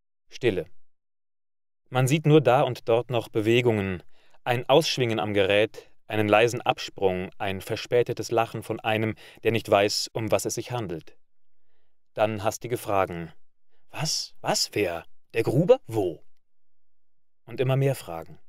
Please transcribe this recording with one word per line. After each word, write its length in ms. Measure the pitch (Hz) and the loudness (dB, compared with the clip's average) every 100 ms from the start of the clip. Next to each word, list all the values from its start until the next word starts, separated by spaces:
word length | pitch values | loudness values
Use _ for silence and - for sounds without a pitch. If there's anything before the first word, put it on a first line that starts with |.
| _ _ - | _ _ -20
Stille. 380 | - 120 90 80 - - _ _ _ _ _ _ _ _ _ - | -2 -2 0 -4 -12 -18 _ _ _ _ _ _ _ _ _ -4
Man 180 | 127 127 | 0 2
sieht 180 | 160 147 | 2 6
nur 160 | 156 | 6
da 200 | 120 127 | 6 4
und 280 | 131 120 - | 2 -2 0
dort 220 | 113 - | 0 2
noch 180 | 120 - | -4 -2
Bewegungen, 720 | 113 107 120 123 110 98 87 - - - - | -2 2 4 4 2 0 -6 -10 -20 -20 -10
ein 240 | - 123 127 | -4 -2 4
Ausschwingen 520 | 147 160 - 120 110 | 4 4 0 -2 -2
am 160 | 107 101 | 0 0
Gerät, 560 | 95 101 107 - - - - | 2 2 2 -4 -20 -20 -6
einen 200 | 110 107 | -2 4
leisen 340 | 104 120 120 | 6 6 0
Absprung, 680 | - - - - 95 90 95 - | -2 -2 -4 -2 0 0 -6 -8
ein 240 | 101 95 | -6 -6
verspätetes 680 | - 110 - 120 120 113 107 | -6 -8 0 0 0 -2 -2
Lachen 320 | 113 113 113 | -2 -2 -4
von 160 | - 113 | -8 -6
einem, 340 | 113 110 110 104 - - | -2 0 0 -4 -14 -4
der 80 | 113 | 0
nicht 180 | 113 101 | 0 4
weiß, 400 | 104 104 - - | 4 4 0 -6
um 200 | 123 110 | -6 -2
was 140 | 104 113 | -2 -2
es 100 | - | -6
sich 160 | - | -6
handelt. 440 | 123 98 82 - - - - - - - - - - _ - | -8 -6 -10 -12 -20 -20 -20 -20 -20 -20 -20 -20 -20 _ -2
Dann 280 | 107 107 | -2 0
hastige 340 | 107 - 117 117 | -4 -4 -6 -6
Fragen. 540 | 107 98 90 85 85 - - - - - - | -2 0 0 -2 -10 -14 -20 -20 -20 -20 -14
„Was? 420 | - 156 - - - | -8 -6 -6 -8 -8
Was? 300 | 131 208 - | -4 -2 -2
Wer? 320 | 107 92 85 - - - 113 | -2 -2 -4 -10 -18 -8 -4
Der 80 | |
Gruber? 360 | 110 131 180 254 - | 0 2 4 2 2
Wo?“ 380 | 113 92 78 - - _ - - - - - - - - _ - | -2 -2 -4 -14 -20 _ -20 -20 -20 -20 -20 -20 -20 -20 _ -4
Und 160 | 117 | 0
immer 140 | 127 131 | 2 4
mehr 180 | 139 | 2
Fragen. 460 | 131 - 82 80 - | 0 -6 -10 -12 -16